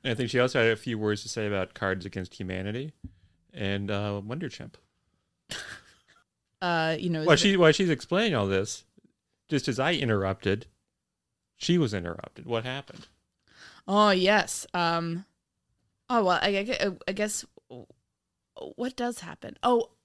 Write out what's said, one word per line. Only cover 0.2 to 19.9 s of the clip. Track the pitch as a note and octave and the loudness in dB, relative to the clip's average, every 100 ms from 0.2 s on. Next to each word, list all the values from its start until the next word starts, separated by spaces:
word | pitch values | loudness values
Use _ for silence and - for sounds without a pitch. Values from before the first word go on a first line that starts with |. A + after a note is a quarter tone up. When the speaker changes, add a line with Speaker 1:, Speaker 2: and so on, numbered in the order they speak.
| A#2+ | 0
Speaker 1:
she | B2 | 2
also | B2+ C3+ | 2 4
had | A2+ | 4
a | A2 | 2
few | - A2 | -4 -2
words | G#2+ G#2 | 0 -2
to | - | -4
say | - G#2+ | -4 -2
about | G2 F#2 | -2 -4
Cards | - G2 F#2+ F#2 | -4 -2 -2 -4
Against | F#2+ F#2 - | -8 -10 -10
Humanity | F#2 F#2 G2 A2+ D3+ _ - _ _ _ _ | -8 -6 -6 -8 -10 _ -20 _ _ _ _
and, | - G2 G2+ G2+ | -6 -4 -4 -2
uh, | G2+ G#2 G2+ | -4 -4 -6
Wonder | G2+ C#3 E3 | -6 -8 -8
Chimp. | - - - _ _ _ _ _ _ _ | -10 -16 -18 _ _ _ _ _ _ _
Speaker 2:
<laughs> | - - - - _ _ _ _ _ _ _ | -12 -12 -18 -20 _ _ _ _ _ _ _
Uh, | F3+ E3+ D#3+ D#3+ | 0 0 0 0
you | F3+ | -2
know, | D#3+ E3 | 0 6
Speaker 1:
While | D3+ | 6
Speaker 2:
is | |
it | G3+ | 6
Speaker 1:
she, | G3 | 6
while | D#3+ | 6
she's | D3+ F#3 | 6 2
explaining | C#3 - F3+ A3+ | 0 0 0 2
all | C3+ G2+ | 2 2
this, | F#2+ G2+ - _ _ _ _ _ _ _ | 0 -2 -8 _ _ _ _ _ _ _
just | D3 - | -2 0
as | A#2+ | 0
I | C#3 | 0
interrupted, | E3 C3 G#2 F#2+ F#2+ G2+ G#2 - _ _ _ _ _ _ _ _ _ | 0 2 2 2 -2 -2 -2 -4 _ _ _ _ _ _ _ _ _
she | - F3 | 0 2
was | C3 | 2
interrupted. | G2+ E2+ E2 - - - | -2 -6 -10 -14 -16 -6
What | A#2 | -4
happened? | B2 C3 - - - _ _ _ _ _ - - - | -4 -10 -12 -20 -20 _ _ _ _ _ -20 -16 0
Speaker 2:
Oh, | G3+ G#3 | 4 6
yes. | F#3+ F#3 G#3 - - - | 6 4 4 2 -6 -6
Um, | F3 E3+ E3+ E3+ E3+ G3 _ _ _ _ _ _ _ _ | 0 0 0 -2 -6 -8 _ _ _ _ _ _ _ _
oh, | A#3+ | 2
well, | F#3 E3+ | 4 2
I, | G#3 G3 G#3 B3+ | 2 0 -2 -2
I, | G3+ E3+ - | -2 -4 -8
I | |
guess, | G3+ G#3 - - - _ B2 - - _ _ _ _ _ - | -4 -4 -4 -10 -20 _ -18 -18 -20 _ _ _ _ _ -16
what | - - B3 B3+ | -14 -6 -6 -4
does | A#3+ A#3 | -6 -6
happen? | E3+ - - - | -12 -14 -16 -4
Oh. | B3 A#3+ - | 2 2 0